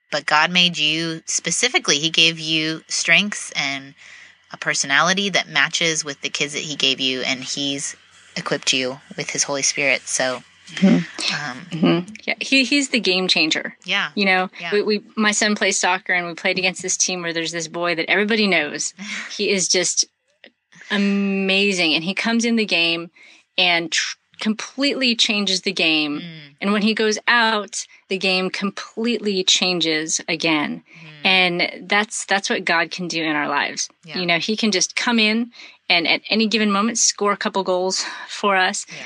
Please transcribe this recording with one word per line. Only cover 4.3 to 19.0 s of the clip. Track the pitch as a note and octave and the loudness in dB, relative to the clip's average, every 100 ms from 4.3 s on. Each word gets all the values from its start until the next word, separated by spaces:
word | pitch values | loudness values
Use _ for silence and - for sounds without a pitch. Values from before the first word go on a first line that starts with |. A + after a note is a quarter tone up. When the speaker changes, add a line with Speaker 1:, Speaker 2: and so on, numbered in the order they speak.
| _ _ | _ _
Speaker 1:
a | - | -8
personality | D#3+ D3+ C#3+ C#3 E3 F#3 G3+ | -4 -2 2 4 4 2 2
that | D#3+ - | 0 0
matches | D#3 C#3 - E3+ D#3 | 0 0 2 0 0
with | D3 C#3 | -4 -6
the | C#3 | -6
kids | - D3 | -4 -4
that | C#3+ | -4
he | D#3 C#3+ | -8 0
gave | C3+ C3 | 0 2
you, | C3 C3 | -2 -2
and | - C3 | -2 -4
he's | B2+ - C#3 C#3 - - _ - - - | -6 -4 -4 -4 -8 -12 _ -20 -14 -10
equipped | - D3 - | -4 -2 0
you | C3 B2+ C#3 - - | 0 -2 -6 -12 -10
with | C#3+ | -6
his | C#3+ | -4
Holy | - C#3+ | -4 -2
Spirit. | - - C#3 B2+ | -2 0 2 0
So, | - - C3 B2 - _ - D#3 | -2 -2 -2 -4 -10 _ -14 2
Speaker 2:
Mm-hmm. | F#3 F3+ E3+ - - | 4 6 2 -4 -4
Speaker 1:
um, | D3+ D3 B2+ - | -4 -6 -10 -10
Speaker 2:
Mm-hmm. | D#3+ E3+ E3+ F3+ - - | 0 2 2 -2 -8 -6
Yeah, | - | -6
he, | - C4+ | 2 2
he's | B3 C#4+ C4+ | 4 2 2
the | B3+ | 0
game | F#3+ F#3 F#3 | 2 2 2
changer. | F#3 D#3+ E3+ - - - | 2 2 0 -4 -10 -4
Speaker 1:
Yeah. | G3 E3 | -2 -2
Speaker 2:
You | F3+ G3 | 0 2
know, | F#3 F#3 - | 2 0 -6
Speaker 1:
Yeah. | E3+ | -2
Speaker 2:
we, | G3+ | 0
we, | G3+ G#3 - - | 2 0 -2 -2
my | G#3+ | 0
son | G#3 G#3+ G#3 | 2 0 2
plays | G3 - | 0 2
soccer, | F#3+ F#3 - | 2 0 0
and | F3+ F3 | -2 -2
we | E3 | -4
played | G3 F#3 | -2 0
against | F#3 F3 | -2 -2
this | F#3 A3 | -4 -2
team | - F#3 | -2 -2
where | E3+ | -4
there's | E3 E3 | -4 -4
this | E3+ D#3 | -6 -6
boy | E3+ F3 E3 | -4 -2 -2
that | D#3+ | 0
everybody | F3+ G#3 A3 G#3 | 2 2 2 2
knows. | E3+ D3 D3+ - - | 2 0 -4 -6 -8